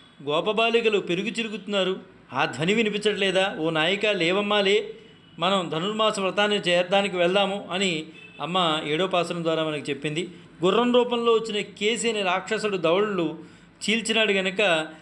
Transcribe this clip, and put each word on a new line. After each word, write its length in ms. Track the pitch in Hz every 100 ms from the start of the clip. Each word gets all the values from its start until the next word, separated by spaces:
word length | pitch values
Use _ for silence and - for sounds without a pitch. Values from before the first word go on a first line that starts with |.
| - -
గోపబాలికలు 760 | 139 156 175 220 226 233 220 202
పెరుగు 280 | 175 175 208
చిలుకుతున్నారు, 880 | 208 226 208 202 202 185 190 - - -
ఆ 120 | 123 156
ధ్వని 280 | 120 165
వినిపించట్లేదా? 800 | 220 214 202 208 190 196 180 190 -
"ఓ 100 | 160
నాయిక 360 | 160 165 196 214
లేవమ్మా 560 | 202 165 190 202 208
లే, 320 | 190 208 214 - - - - -
మనం 300 | 175 196 160
ధనుర్మాస 500 | 156 190 220 214 202
వ్రతాన్ని 380 | 190 190 208 208
చేరడానికి 600 | 180 175 175 196 202 180
వెళ్దాము" 500 | 175 190 190 202 -
అని 340 | 180 190 160 156 - - -
అమ్మ 400 | 147 185 165 156 156
ఏడో 220 | 156 185
పాసురం 360 | 180 170 175
ద్వారా 200 | 165 160
మనకు 260 | 156 151 139
చెప్పింది. 400 | 139 151 151 180 - - -
గుర్రం 300 | 170 214 247
రూపంలో 400 | 247 240 233 233
వచ్చిన 320 | 220 220 208 - -
కేసి 300 | 208 233 233
అనే 120 | 214
రాక్షసుడు 560 | 190 185 185 214 208 185
దవడలు 580 | 160 185 214 190 156 151 - - - - -
చీల్చినాడు 420 | 226 214 220 214
గనక 560 | 196 190 190 202 160 156 -